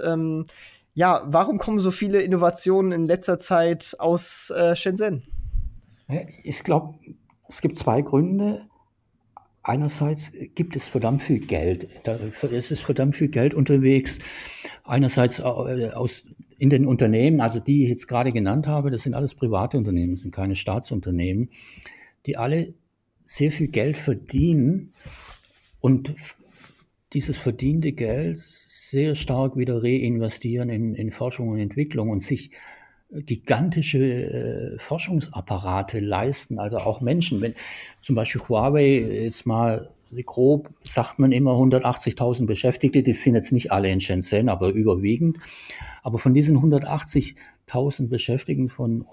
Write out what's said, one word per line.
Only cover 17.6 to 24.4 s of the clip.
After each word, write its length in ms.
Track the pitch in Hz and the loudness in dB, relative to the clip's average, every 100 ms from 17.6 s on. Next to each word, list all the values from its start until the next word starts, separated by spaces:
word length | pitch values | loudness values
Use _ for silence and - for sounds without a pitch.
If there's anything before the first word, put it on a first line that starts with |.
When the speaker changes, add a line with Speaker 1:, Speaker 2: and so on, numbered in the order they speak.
| 120 143 | 2 4
Speaker 2:
ich 60 | 127 | 4
jetzt 180 | 120 - | 0 -2
gerade 260 | 123 127 | 0 0
genannt 340 | 117 95 123 147 | 0 2 2 0
habe, 240 | 151 143 | 0 0
das 120 | 123 | -2
sind 100 | - | -4
alles 200 | 120 143 | -2 -4
private 440 | - 120 101 113 139 | -2 0 0 0 0
Unternehmen, 360 | 104 90 87 | 0 0 0
das 80 | 90 | -2
sind 140 | 90 90 | -6 -6
keine 200 | 95 95 | -4 -2
Staatsunternehmen, 920 | - 101 - 107 92 87 90 98 123 - - - - - - _ - | -2 -4 -4 -6 -4 -2 0 -2 -4 -8 -20 -20 -20 -20 -20 _ -8
die 120 | - | -4
alle 360 | 120 160 170 - _ _ _ _ | -2 -2 -4 -10 _ _ _ _
sehr 280 | _ - 147 | _ -2 -2
viel 180 | 151 165 | 0 -2
Geld 280 | 113 123 147 | 0 0 -2
verdienen 960 | - 113 - 135 | -2 -4 -2 0